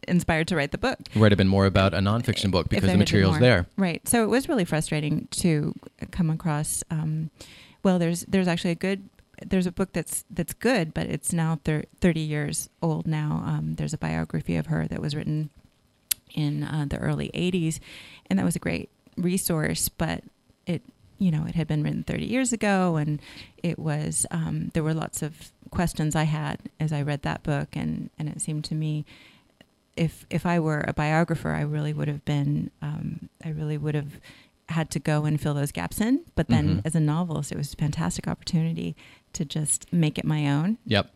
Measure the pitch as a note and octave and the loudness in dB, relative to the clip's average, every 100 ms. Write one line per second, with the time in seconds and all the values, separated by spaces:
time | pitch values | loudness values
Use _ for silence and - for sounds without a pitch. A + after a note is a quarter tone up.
0 | - F3+ - E3 D#3+ E3+ C#3+ - B3 - | 2 2 4 2 2 0 0 -2 -2 -4
1 | - - G#2+ G2+ G2 F#2+ G2 F#2+ F#2+ E2+ | -2 6 6 8 6 6 6 6 4 4
2 | G2 A2+ B2 G#2+ G2+ F2+ D#2+ G#2 F#2+ F#2 | 2 2 0 0 2 2 2 2 4 6
3 | G2+ G#2+ F#2+ D#2+ B2 G#2+ F2 - F#3+ D#3+ | 6 6 6 6 6 6 2 0 0 0
4 | - A#3+ G#3+ A3+ C4+ C#4+ F3 D#3 D#3+ D#3 | 0 2 4 2 2 0 2 0 0 -2
5 | D3 D#3 - - F3+ D#3 D3 - - _ | 0 -2 -4 0 2 2 0 -6 -12 _
6 | - - E3 D#3 E3+ D3 D#3+ - - D#3+ | -12 -2 0 0 0 -2 -2 -6 -4 -4
7 | D#3 D#3 D#3 _ - - - _ G3+ F3+ | -2 -4 -6 _ -20 -20 -20 _ 2 2
8 | E3 F3 - F#3+ F3+ E3+ F3+ E3+ F#3 G3 | 2 -2 0 2 2 0 0 -2 -2 -4
9 | G3 _ _ - - F#3+ F3+ F3 F#3+ - | -8 _ _ -18 -2 0 0 -2 -4 -2
10 | E3 - - - E3 - A3 B3+ D#3+ D#3 | -6 -8 -10 -6 -6 -2 2 2 0 -4
11 | E3 D3+ - E3+ D#3+ D#3+ - D3+ - - | -4 -4 -2 0 0 0 0 -2 -2 0
12 | F#3 D#3+ D#3 D3+ D3 D#3 - _ E3 D#3 | 2 2 0 -2 -2 -4 -8 _ -2 -2
13 | E3 D3+ D3+ D#3+ E3 D#3 D#3 D#3 D3+ D#3 | -2 -2 0 -2 -2 -2 -2 -4 -4 -4
14 | - D#2+ D#2+ D#3+ - - D#3 D#3 D#3+ - | -4 -2 -2 -4 -2 -2 0 -2 -2 -4
15 | D3+ D3 - D3+ D#3 - _ _ _ _ | -6 -6 -4 -2 -4 -10 _ _ _ _
16 | _ - _ - D3 D3 D3 D#3 C#3+ - | _ -10 _ -4 -2 -2 -4 -2 -2 -2
17 | - D3 C#3+ - F3 F3+ D#3+ D#3+ - - | -2 -2 -4 -2 -2 0 -2 -4 -10 -20
18 | - - _ F#3+ F3+ E3 - E2 - _ | -20 -20 _ 0 2 -2 -4 -6 -8 _
19 | _ - F3 F#3 - E3 D#3 E3 - _ | _ -4 0 0 0 0 0 -2 -4 _
20 | D#3+ E3 - _ _ _ - E3+ - _ | -4 -4 -8 _ _ _ -6 -6 -6 _
21 | - _ F#3+ D#3 D#3 E3+ D3+ D#3 D3+ D3+ | -20 _ 0 2 0 -2 0 0 0 -2
22 | - - D#3+ A#3+ B3+ A3+ G#3 G3 F#3 D#3+ | -2 -2 0 0 0 0 2 4 4 2
23 | D3+ D3+ - - - - F3 - D#3 D3 | 0 -2 -6 -20 -20 -6 -4 -2 -2 -2
24 | D3+ D#3 - E3+ D#3+ D#3 D#3+ - D#3 D#3+ | -2 -2 -2 -2 -2 -4 -2 -2 0 -2
25 | D#3+ - D3+ D#3+ - _ - - E3+ - | -4 -6 -8 -8 -20 _ -12 -2 -2 0
26 | D#3 D#3 D#3 D3+ D3 - - _ D#3 D3+ | 0 2 0 0 -4 -6 -10 _ -2 -2
27 | C#3+ C#3+ D#3 D#3 - C#3+ D3+ - D#3 D#3 | -2 -2 -4 -4 -2 -2 -2 -6 -4 -4
28 | - _ D3+ D#3 - D#3 D3+ D#3 D#3 D3+ | -8 _ -8 -6 -6 -6 -4 -4 -2 -4
29 | D3 - - - _ _ _ _ _ - | -6 -16 -20 -20 _ _ _ _ _ -2
30 | E3 - - F3 F3+ E3+ D#3 D3+ - - | -2 -2 -6 -2 2 2 2 0 0 0
31 | D3+ D#3 E3+ D#3+ - D#3 D3+ D3+ D3+ D3 | 2 4 2 0 -2 -2 -2 -2 -2 -2
32 | D3 D3 - D3 C#3+ D3 - _ D3 D3+ | -2 -4 0 0 2 0 -2 _ -8 -6
33 | D#3 D#3+ - _ E3 D#3 D3+ D3+ D3 D3 | -6 -8 -12 _ -8 -6 -4 -2 0 -2
34 | D3 - - - - _ - E3 D#3 - | -4 -12 -20 -20 -20 _ -4 -2 -2 -2
35 | D3+ D3+ D3+ D3+ D#3 C#3+ C#3+ - E3+ - | 0 2 2 0 0 0 -2 -4 -6 -2
36 | G#3+ C#4 - - D#3+ D#3 D3+ F2+ G#2+ D#3+ | 2 2 0 -2 2 4 4 2 0 2
37 | D3+ D#3 F3+ D3+ D3 - C#3+ - D3+ D3+ | 2 2 0 -4 -4 -6 -6 -2 -2 0
38 | E3+ - - - - E3 D#3+ E3 - D#3+ | -2 -4 -4 -6 -2 0 0 -2 -6 -8
39 | - - _ - C#3+ - D3+ - - F3 | -16 -20 _ -8 -6 -4 -2 -4 -2 2
40 | D#3 - - D3+ C#3+ C#3+ E3+ A3+ - G2+ | 2 2 -2 0 2 2 2 -2 0 0
41 | - | 0